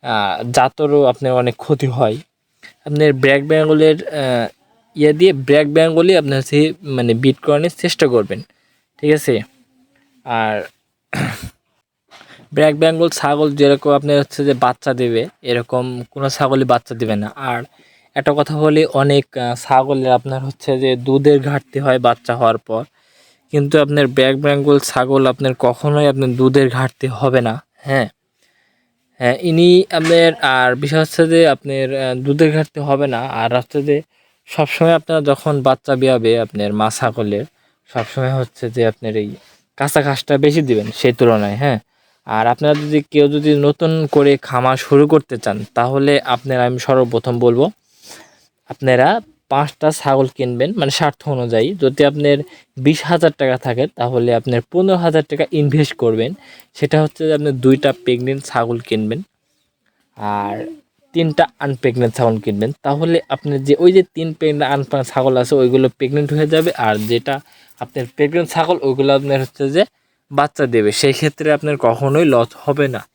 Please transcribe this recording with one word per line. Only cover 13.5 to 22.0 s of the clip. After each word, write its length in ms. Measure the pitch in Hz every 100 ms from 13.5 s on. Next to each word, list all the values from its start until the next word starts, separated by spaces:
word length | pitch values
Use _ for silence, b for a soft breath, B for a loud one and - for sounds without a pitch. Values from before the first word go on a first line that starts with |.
যেরকম 360 | 143 143 139 151
আপনার 300 | 139 143 143
হচ্ছে 240 | 139 -
যে 100 | 143
বাচ্চা 400 | 127 127 127 -
দেবে, 320 | 123 123 113 - _
এরকম 600 | 135 120 113 127 127 123 120
কোনো 180 | - 135
ছাগলই 360 | - 135 135
বাচ্চা 300 | 127 120 -
দেবে 220 | 117 113 104
না। 160 | 107 -
আর 260 | 135 120 131 b b b b
একটা 180 | - 143 147
কথা 200 | 147 156
বলি, 300 | 156 151 156
অনেক, 520 | - 143 143 135 135
আহ, 160 | 123
ছাগলের 580 | 120 - 131 135 139 127
আপনার 280 | 123 131 135
হচ্ছে 380 | 135 - - 131
যে 180 | 135 127
দুধের 440 | 127 135 143 143
ঘাটতি 380 | 135 143 _ 135
হয় 200 | 143
বাচ্চা 380 | 127